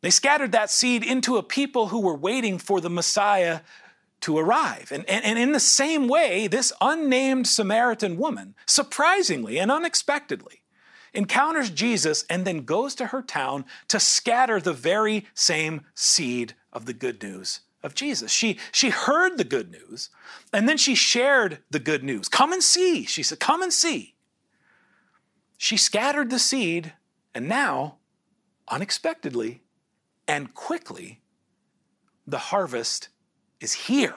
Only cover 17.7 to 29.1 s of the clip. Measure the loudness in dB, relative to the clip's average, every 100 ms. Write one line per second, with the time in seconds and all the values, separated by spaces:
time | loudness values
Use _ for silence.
17.7 | _ -10 -6 -4 -6 -2 0 0 -2 -4
18.7 | 0 0 0 2 2 2 0 -2 -2 -4
19.7 | -14 -20 -14 -16 _ -20 -20 -4 0 2
20.7 | 2 2 2 2 4 4 4 2 -4 _
21.7 | -4 0 -2 -2 -6 -2 2 2 4 4
22.7 | 4 4 2 -2 -4 -4 -4 0 0 2
23.7 | 0 0 0 -6 _ _ _ _ _ _
24.7 | _ _ _ _ _ _ _ _ _ -2
25.7 | 2 2 2 0 0 -2 0 0 0 0
26.7 | -2 -6 -18 _ _ _ -10 -4 -2 0
27.7 | -2 -6 -10 _ _ _ _ _ _ -10
28.7 | -8 -4 -4 -4